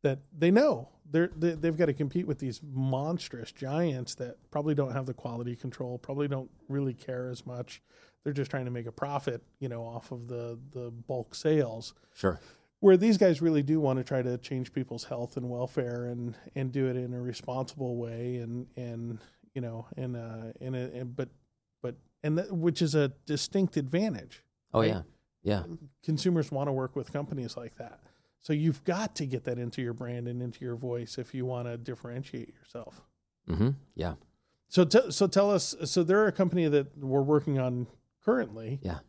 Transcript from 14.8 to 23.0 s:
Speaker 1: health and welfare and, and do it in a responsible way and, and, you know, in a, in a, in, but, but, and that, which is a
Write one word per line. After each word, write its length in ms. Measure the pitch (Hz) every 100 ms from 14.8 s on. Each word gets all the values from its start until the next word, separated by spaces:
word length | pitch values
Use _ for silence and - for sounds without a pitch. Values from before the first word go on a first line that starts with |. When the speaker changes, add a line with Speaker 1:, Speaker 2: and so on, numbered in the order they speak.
| 127 117 -
Speaker 1:
health 320 | 127 120 -
and 120 | 123
welfare 560 | 120 127 - 123 120 123
and, 300 | 120 120 113 -
and 180 | 139 131
do 160 | 135 131
it 100 | 127
in 160 | 123
a 80 | 123
responsible 720 | 123 113 - 127 127 143 127 120
way 420 | 117 113 123 123
and, 300 | 117 120 - -
and, 440 | 120 117 117 110 - _ _
you 80 | 135
know, 240 | 120 113 - -
in 200 | 131 120
a, 360 | 113 113 113 -
in 140 | 127
a, 140 | 131 127
in, 220 | 123 123
but, 180 | 131 131 _ _ _ _ _
but, 120 | 123 127 _ _
and 160 | 151 156
that, 120 | 196
which 300 | 180 170 -
is 140 | 165
a 140 | 151